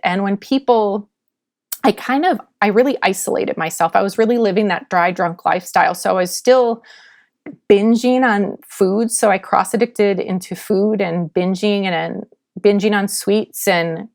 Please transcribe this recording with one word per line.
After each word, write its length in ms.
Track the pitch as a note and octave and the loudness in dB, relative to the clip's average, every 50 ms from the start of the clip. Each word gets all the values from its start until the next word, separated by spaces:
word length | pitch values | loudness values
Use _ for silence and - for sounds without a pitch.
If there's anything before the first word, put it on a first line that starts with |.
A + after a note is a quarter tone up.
| - | -4
And 180 | F3+ F#3 G3 G3 | -2 -2 -2 -2
when 140 | G3 G3+ G3+ | -2 -4 -4
people, 720 | - - C4 C4+ C4+ - A#3+ A3 G#3+ G3+ G3 G#3 G3+ _ _ _ _ _ _ _ _ _ _ _ _ - - - - | -4 -2 -2 -2 2 2 2 2 2 0 -2 -4 -8 _ _ _ _ _ _ _ _ _ _ _ _ -16 -8 -2 0
I 80 | - | 0
kind 340 | - - - - C4 C#4 E4 | 0 0 -2 -4 -2 0 0
of, 140 | F#4 D4 G3+ - _ _ - | 0 0 -2 -4 _ _ -2
I 60 | G#3 G#3 | 0 2
really 300 | F#3+ A3 B3+ C#4+ B3+ - - | 4 4 4 2 2 -2 -2
isolated 540 | F#3 F#3+ - - - - - G3 - - - | -2 -2 -2 -4 -4 -2 -2 -2 -4 -4 -4
myself. 360 | E3 D#3+ - - E3+ E3 - | -6 -6 -2 -2 -2 0 2
I 60 | - | 0
was 160 | G3 G3 - - | 0 0 0 0
really 200 | A3+ A3 B3 A#3+ | 0 2 2 2
living 320 | A3+ G3+ F3+ G#3 G#3+ G3+ | 2 0 2 0 0 0
that 200 | F3 - - - | -2 -4 -4 -2
dry, 220 | F#3+ F3 E3+ F3+ | 0 0 0 0
drunk 320 | F3+ - F3 E3+ F3 - - | 0 -2 -2 -4 -4 -4 -2
lifestyle. 480 | F3 E3+ F#3 F3+ - - F3+ E3+ - F3+ | -2 -2 -2 -2 0 2 2 2 2 0
So 180 | - - G3 | -2 -2 -2
I 20 | F#3 | 0
was 200 | F#3 F3+ F3+ - | 0 0 -2 -4
still 480 | - - B3 B3+ C4 B3 A#3 A#3 A#3 _ - - - - - - _ _ _ _ _ - - - - _ - | -2 2 4 4 4 4 2 0 -4 _ -20 -20 -20 -20 -20 -20 _ _ _ _ _ -20 -20 -20 -6 _ 2
binging 540 | G3+ G3+ G#3 A3+ A#3 A3+ B3 B3 B3+ B3+ C4 A#3+ | 4 4 4 4 2 2 2 2 2 2 2 2
on 300 | G#3 G3+ G3 - - - - | 2 0 0 -2 -4 -10 -14
food. 460 | - - - G3+ F#3 G3 A3 A#3 A#3 | -10 -4 -2 0 0 0 0 -2 -2
So 180 | - - - G#3 | -2 0 2 2
I 80 | F#3+ F#3+ | 2 0
cross-addicted 800 | - - - G3+ F#3 - - G3+ A#3+ A#3+ - - G#3 G3+ G3 F3+ | -2 0 0 0 0 0 0 -2 -2 -2 0 0 0 0 0 0
into 360 | - - F#3 F#3 - - F#3 | -2 -4 -6 -6 -6 -8 -12
food 460 | - - - G3+ F#3+ G3+ G#3+ A3 G3+ | -10 -4 -2 0 0 2 2 0 0
and 300 | G3 F3 E3 F3 F3 D#3 - | -2 -2 -2 -4 -4 -4 -2
binging 500 | F#3 F3+ F#3 F#3+ F#3 G#3+ G#3 G3+ G3+ G3 | -2 -2 -2 -2 -2 -2 -2 0 0 -2
and, 100 | F#3+ F3 | -2 -2
and 300 | D#3+ D#3+ E3+ - - - - _ _ _ _ - F#3 | -4 -4 -6 -8 -10 -12 -16 _ _ _ _ -6 0
binging 360 | - G3+ G#3 G3+ F#3+ G#3 G#3 G3+ | 2 4 4 4 2 2 2 0
on 100 | G3 G3+ | 0 -2
sweets 600 | - - - G3 G3+ G#3+ - - - - - G3+ | -4 -4 -2 0 0 0 -2 -4 -8 -6 -2 0
and 400 | F3+ E3+ E3 E3+ D#3+ E3 - - | 0 0 0 -2 -4 -8 -10 -14